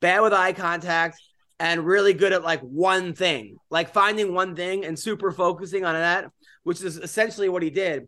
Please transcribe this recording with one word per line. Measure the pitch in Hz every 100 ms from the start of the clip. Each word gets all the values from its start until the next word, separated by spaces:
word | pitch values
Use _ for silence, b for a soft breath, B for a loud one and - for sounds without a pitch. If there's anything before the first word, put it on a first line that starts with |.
bad | 175 196
with | 220
eye | 196 185
contact, | 185 170 170 170 165 165 - _ _ _ -
and | 165 170 160
really | 202 202
good | 165 196
at, | 185
like, | 165 160
one | 127 143 185 185 180
thing, | 160 180 135 104 - -
like, | 160 170
finding | 208 202 214 202
one | 180 190 165
thing | 180 196 170
and | 160
super | 226 208 196
focusing | 160 180 175 185 190 180
on | 160
that, | 170 185 - _ b b
which | 175 175
is | 185 160
essentially | - 214 226 208 190
what | 180
he | 160
did. | 160 185 139